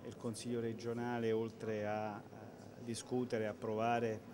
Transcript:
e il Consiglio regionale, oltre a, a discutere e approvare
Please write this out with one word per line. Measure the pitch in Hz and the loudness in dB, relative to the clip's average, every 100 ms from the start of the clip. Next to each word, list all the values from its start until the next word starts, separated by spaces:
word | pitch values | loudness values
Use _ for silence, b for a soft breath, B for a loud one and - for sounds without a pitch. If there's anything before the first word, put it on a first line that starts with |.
e | 127 | -10
il | 107 | -6
Consiglio | 123 107 120 120 | -4 -4 -2 0
regionale, | 113 110 117 117 120 120 113 | 0 -2 -2 0 0 2 4
oltre | 110 113 - 110 107 | 4 2 -2 -2 0
a, | 104 107 107 | 2 2 0
a | 104 - 110 107 - - - | -4 -10 -14 -14 -14 -14 -10
discutere | 120 113 - 127 123 117 | -4 -4 0 0 2 2
e | 107 | 0
approvare | 101 113 110 117 117 117 107 - | 0 0 2 4 4 2 -2 -6